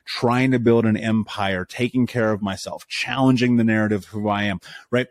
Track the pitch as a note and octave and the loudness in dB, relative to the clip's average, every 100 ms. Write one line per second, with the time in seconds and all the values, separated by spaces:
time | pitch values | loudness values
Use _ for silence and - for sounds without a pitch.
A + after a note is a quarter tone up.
0 | - - B2 B2 C3 B2+ A#2 A#2 A2+ G#2+ | -12 -2 0 2 2 2 4 4 4 2
1 | A2+ A2 G#2 - G2 F#2 F#2 - B2 B2+ | 0 -2 -2 -4 -4 -4 -6 -4 -2 0
2 | A#2+ B2 A2 G#2 G2+ G2 F#2 - - - | -2 0 -2 -2 -4 -8 -10 -14 -12 -8
3 | - B2+ C3 B2+ B2 A#2+ A2+ A2 G#2+ G#2 | -6 0 2 4 4 2 4 2 0 -2
4 | - G#2+ G#2 G2+ G#2 F#2 - - - B2 | -6 -6 -2 -2 -2 -4 -8 -20 -2 -2
5 | B2+ | -2